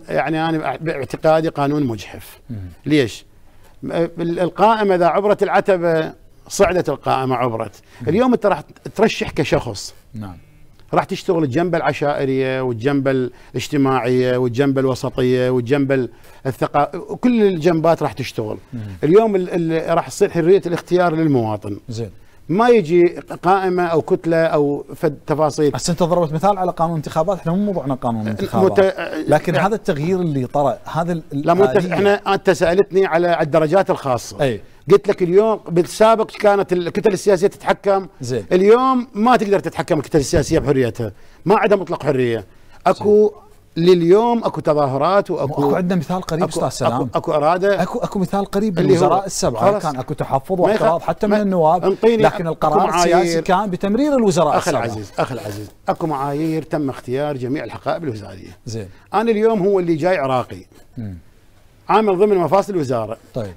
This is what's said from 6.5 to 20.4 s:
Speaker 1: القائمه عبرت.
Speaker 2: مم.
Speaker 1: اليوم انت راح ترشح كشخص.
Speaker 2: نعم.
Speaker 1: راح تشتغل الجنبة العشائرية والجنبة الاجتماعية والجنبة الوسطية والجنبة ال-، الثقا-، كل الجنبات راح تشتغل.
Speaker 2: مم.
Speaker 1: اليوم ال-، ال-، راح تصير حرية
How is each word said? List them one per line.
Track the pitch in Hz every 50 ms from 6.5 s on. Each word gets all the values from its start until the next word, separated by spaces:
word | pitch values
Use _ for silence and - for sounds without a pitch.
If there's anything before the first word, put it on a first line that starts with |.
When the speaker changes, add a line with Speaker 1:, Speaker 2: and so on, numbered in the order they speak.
| - - 196 170 185 175 - 156
Speaker 1:
القائمه | 139 - - 131 127 131 131 127 131
عبرت. | 117 127 123 113 113 110 104 - - - _ - -
Speaker 2:
مم. | 117 143
Speaker 1:
اليوم | 160 220 254 254 240
انت | 208 -
راح | 196 175 147 - - - - - - -
ترشح | - 220 214 - - 214 -
كشخص. | - - 147 - 170 139 - 123 101 - - - - - - - -
Speaker 2:
نعم. | 110 104 92 87 85 - - - - - - - - - - 151
Speaker 1:
راح | 170 151
تشتغل | - 190 - - - 180 165 156
الجنبة | 135 120 165 175 180 170
العشائرية | 160 131 147 143 - 151 143 147 131 139 135 131 131 131 131 131 131
والجنبة | 131 127 120 107 117 143 143 139 131 135
الاجتماعية | 135 131 127 120 - - - - - 127 - - 147 143 135 135 135 127 113 127 127 127 127 127 127
والجنبة | 123 127 123 113 123 143 139 135 135
الوسطية | 131 131 127 - - 127 - - 127 127 127 123 127 127
والجنبة | 127 127 120 113 143 143 139 135 135
ال-، | 131 123 117 - - - - - - -
الثقا-، | 135 - - 160 - - 147 147 - -
كل | 175 - - - - - 247 247 226 208
الجنبات | 196 185 160 147 180 165 165 156 170 160 - 156
راح | 139 -
تشتغل. | - 120 - - - 110 107 107 101 - - -
Speaker 2:
مم. | 117 107 104 95 - 151
Speaker 1:
اليوم | 147 180 214 226 220 202
ال-، | 185 180 175
ال-، | - 175 165 160 160 160 165 - 165
راح | 170 -
تصير | 131 - - 202 175
حرية | - 170